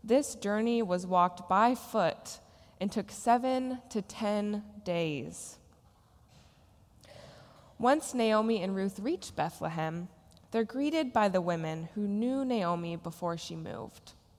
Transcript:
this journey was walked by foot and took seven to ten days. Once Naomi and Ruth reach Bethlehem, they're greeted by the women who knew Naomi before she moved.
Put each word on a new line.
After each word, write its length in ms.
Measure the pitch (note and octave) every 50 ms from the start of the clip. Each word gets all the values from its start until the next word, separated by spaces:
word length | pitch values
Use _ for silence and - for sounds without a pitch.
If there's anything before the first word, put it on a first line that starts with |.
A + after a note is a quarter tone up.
| -
this 320 | A3 A3+ C#4 C#4+ - -
journey 480 | G#3+ - G3+ G#3 G#3+ A3 A#3 A#3 A#3 A3+
was 240 | F#3 F3+ F3+ F#3
walked 420 | F3+ F#3 F3+ F3 F3+ F3+ - - -
by 240 | F#3 G3 A3 A#3+ C4
foot 640 | A#3+ - - - A3+ F3+ D#3+ - - - - - - - - - - - - - -
and 120 | F#3 G3+
took 180 | - A3 F#3+ -
seven 680 | - - - A#3+ A#3 B3 B3 C4 C4 B3+ B3+ B3+ B3+ B3 - -
to 140 | - A3 G3+
ten 600 | - - - A3+ G3+ G#3 G#3 G#3 G#3 G#3 G#3 G#3 - - G#3 -
days. 760 | - F3 E3+ E3 D#3+ D3 C#3 B2+ D#3 F3 - - - - - _ - - _ _ - _ _ _ _ _ - - _ - - - - _ _ _ _ _ _ - _ _ - - - - - - - - - - - - - - - - -
Once 340 | A3 B3 C#4+ D#4 D#4 - -
Naomi 480 | B3 A3+ A3 G#3+ G#3+ G#3+ A3 A3+ G#3
and 140 | F3 G3 F#3+
Ruth 240 | F#3+ G3 G3 G3 -
reach 360 | G3 B3+ F4 F#4 - - -
Bethlehem, 720 | - D#3+ E3+ - - D#3+ D#3+ D#3+ E3 D#3+ D#3+ D#3+ E3+ F3 F3+ - - _ - - - - _
they're 120 | - A3+ A3+
greeted 480 | G#3+ - C4 C#4+ D4+ D#4 D#4+ D#4 B3+
by 160 | - A3+ G#3+
the 140 | G3+ F#3 F#3
women 480 | F3 F3 E3+ E3 D#3+ D#3+ D#3+ D#3+ E3 E3 -
who 120 | G#3 G#3
knew 380 | G3+ G3+ G#3 A3+ B3 C4 C4+ C4+
Naomi 500 | B3+ B3 A3 F#3 E3+ F3 E3+ E3+ E3+ E3+
before 380 | E3 - E3+ D#3+ - F3+ E3+ E3+
she 200 | E3 - - E3
moved. 580 | E3 D#3+ - - - - - - - _ - - - _ _ _